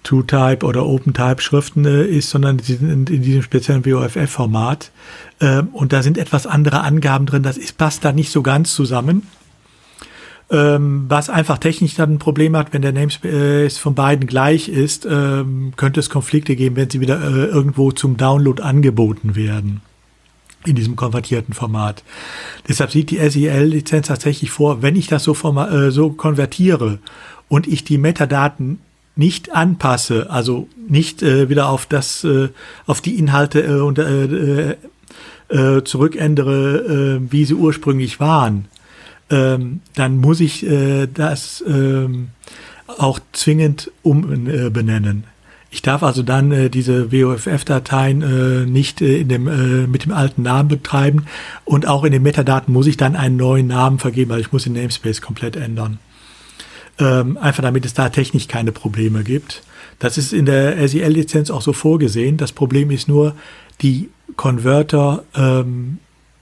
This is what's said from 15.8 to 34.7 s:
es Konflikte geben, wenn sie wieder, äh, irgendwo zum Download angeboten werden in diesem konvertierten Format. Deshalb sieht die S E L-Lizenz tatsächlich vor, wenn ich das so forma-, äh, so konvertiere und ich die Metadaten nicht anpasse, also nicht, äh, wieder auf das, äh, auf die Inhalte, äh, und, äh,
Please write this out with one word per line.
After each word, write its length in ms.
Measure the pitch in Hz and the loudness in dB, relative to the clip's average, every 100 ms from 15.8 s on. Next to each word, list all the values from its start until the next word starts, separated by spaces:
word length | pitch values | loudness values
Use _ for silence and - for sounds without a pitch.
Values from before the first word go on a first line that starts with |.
| 139 139 | 0 0
es 100 | 139 | -2
Konflikte 460 | 143 - 151 151 127 | -2 0 0 0 0
geben, 200 | 131 127 | 0 0
wenn 140 | 131 | -2
sie 120 | 135 | 0
wieder, 180 | 127 151 | 0 0
äh, 240 | 147 131 139 | 0 0 2
irgendwo 460 | 170 139 135 135 | 2 0 2 2
zum 260 | 131 139 120 | 2 0 2
Download 440 | 135 143 139 123 | 2 4 2 0
angeboten 760 | 143 135 143 113 110 110 107 101 | 0 2 4 4 2 0 -2 -2
werden 460 | 107 107 101 101 - _ _ _ _ _ _ _ 175 | -2 -2 -4 -6 -10 _ _ _ _ _ _ _ -2
in 100 | 127 | 0
diesem 200 | 113 117 | 0 -2
konvertierten 580 | 123 120 117 120 113 | -4 -4 -4 -4 -4
Format. 500 | 104 117 107 104 104 - - - - - - - | -8 -6 -4 -4 -6 -14 -20 -18 -16 -16 -10 -4
Deshalb 240 | 139 135 | -2 0
sieht 200 | 151 147 | 0 -2
die 80 | 170 | 0
S 160 | 151 139 | 0 2
E 120 | 151 | 0
L-Lizenz 600 | 139 151 151 151 156 147 | 2 2 0 0 -2 0
tatsächlich 420 | 135 147 143 - | -2 -2 -2 -4
vor, 320 | - 147 123 | 0 0 2
wenn 140 | 135 185 | 0 0
ich 120 | - | 0
das 180 | 151 - | 0 0
so 80 | |
forma-, 360 | 147 165 139 175 | 0 0 0 0
äh, 220 | 151 139 | 2 2
so 180 | 131 156 | 2 0
konvertiere 880 | 151 156 143 135 - 185 151 113 101 - - - - - | 0 -2 0 -2 0 2 2 0 -4 -10 -20 -20 -20 -2
und 180 | 143 180 | 0 0
ich 160 | 143 | -2
die 140 | - 143 | 0 0
Metadaten 840 | 151 170 139 139 143 - 131 175 _ _ _ - | 2 0 0 0 0 -2 -6 -8 _ _ _ 0
nicht 380 | 160 - - | 0 0 -4
anpasse, 760 | 320 170 175 135 123 - 113 - | 0 0 2 0 0 0 -2 -2
also 400 | 131 117 123 - - 226 | -4 -2 -4 -6 -12 0
nicht, 360 | 147 160 - | 0 0 -2
äh, 260 | 156 135 135 | 2 2 2
wieder 180 | 143 139 | 2 0
auf 180 | 135 - | -2 -2
das, 380 | 147 135 - | -4 -4 -4
äh, 260 | 165 135 135 - - - - | -2 0 0 -6 -20 -10 -6
auf 160 | 139 | -4
die 160 | 170 226 | -4 -2
Inhalte, 420 | 151 139 143 147 | 2 2 2 0
äh, 180 | 147 143 | 0 0
und, 180 | 143 139 | 0 0
äh, 720 | 156 139 135 170 143 143 160 | 0 0 0 -2 0 0 -2